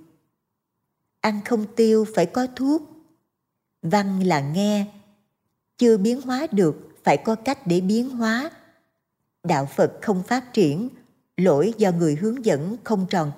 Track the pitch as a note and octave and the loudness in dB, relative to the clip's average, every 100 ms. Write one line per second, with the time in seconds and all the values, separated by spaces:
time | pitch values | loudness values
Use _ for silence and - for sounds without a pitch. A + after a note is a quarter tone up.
0 | - _ _ _ _ _ _ _ _ _ | -20 _ _ _ _ _ _ _ _ _
1 | _ _ A3 G#3 - A#3+ G#3 - A3+ A3 | _ _ -4 -2 -2 -2 -2 2 4 4
2 | G#3+ G3 E3+ B3+ B3+ B3+ C4+ D#4 - - | 2 0 0 0 -4 -2 0 0 -4 -20
3 | _ _ _ _ _ _ _ _ E3 G#3 | _ _ _ _ _ _ _ _ -2 0
4 | G3 F#3+ F#3 D3+ C#3 E3+ G#3 G#3 G3+ - | 0 0 0 0 0 -2 0 0 -4 -10
5 | _ _ _ _ _ _ _ - A#3+ A3 | _ _ _ _ _ _ _ 0 4 4
6 | G#3 B3 C4 B3+ D#4+ G#3 E3 - - - | 2 -2 -4 -4 -2 2 2 0 -10 -4
7 | - C#3+ - A3 C4 C#4 F3+ F3+ F#3 A3 | 0 2 0 -4 -2 -4 -2 0 0 -2
8 | B3+ B3 A3+ A3+ D#4 - _ _ _ _ | -2 -4 -2 -2 -6 -12 _ _ _ _
9 | _ _ _ _ E3+ D3+ C#3 - F3 - | _ _ _ _ -2 -2 -2 0 0 0
10 | - F#3 F3+ B3+ B3+ A3+ D#3 D3+ B3 - | -4 -4 -2 -6 -2 0 2 0 -6 -10
11 | _ _ _ - F#3 C#3+ F#3+ A3 G3 E3+ | _ _ _ 0 2 4 2 0 0 2
12 | E3+ D3 G#3+ B3+ A3 C3+ E3 A#3+ - G#3 | 0 0 -2 -2 -2 -2 -2 -8 -4 -4
13 | F3+ F#3 D3+ | -2 -2 -4